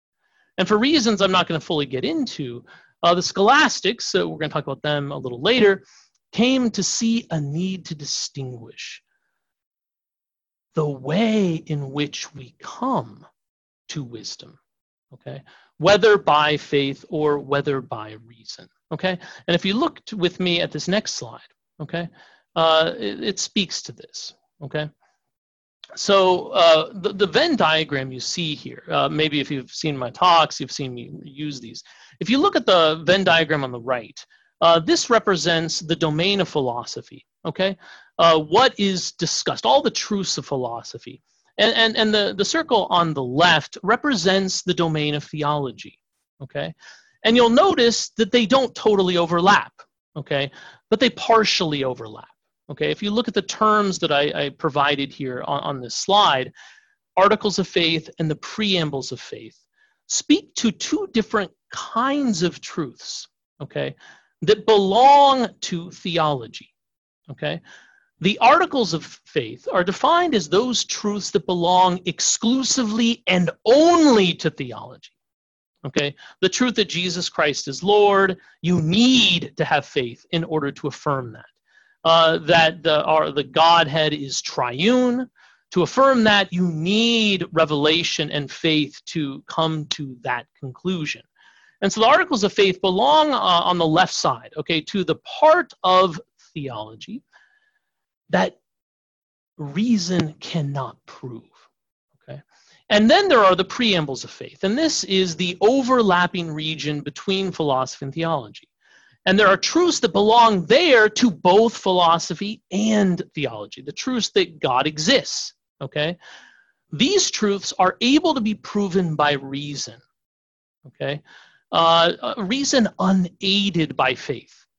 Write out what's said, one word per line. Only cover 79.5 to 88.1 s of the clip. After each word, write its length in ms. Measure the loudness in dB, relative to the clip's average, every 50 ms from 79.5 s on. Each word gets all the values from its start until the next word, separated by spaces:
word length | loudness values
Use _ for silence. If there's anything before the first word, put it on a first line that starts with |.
| _ -6
to 80 | -2
have 200 | 0 0 -2 -2
faith 380 | -2 -4 -4 -4 -4 -6 _ _ -6
in 120 | -4 -4 -2
order 280 | -2 -2 -2 -2 -4
to 160 | -8 -6 -8 -8
affirm 460 | -8 -6 -4 -4 -4 -4 -4 -10 -14
that. 120 | -18 -20 _ _ _ _ _ _ _ _ _ _ _ 2
Uh, 340 | 4 4 6 6 4 2 0
that 460 | 0 2 4 4 4 4 0 -2 -2
the, 200 | 0 0 0 2
our, 260 | 2 2 2 0 0
the 120 | -2 -4 -6
Godhead 720 | -4 0 4 4 6 6 6 4 2 0 -2 -2 -2 -2
is 280 | -4 -8 -8 -8 -8
triune. 880 | -8 -8 -4 -4 -4 -4 -4 -2 0 2 2 2 2 0 0 -2 -6 -8 _ _ _ _ _ _ _ _
To 100 | -2 -2
affirm 420 | -2 0 2 2 4 4 4 4 4
that, 300 | 4 4 2 0 -2 -2
you 180 | -2 -2 -2
need 720 | -2 -2 -2 0 0 2 2 2 2 2 2 0 0 -2 -4 -4
revelation 800 | 0 0 0 2 0 0 2 2 2 2 0 -4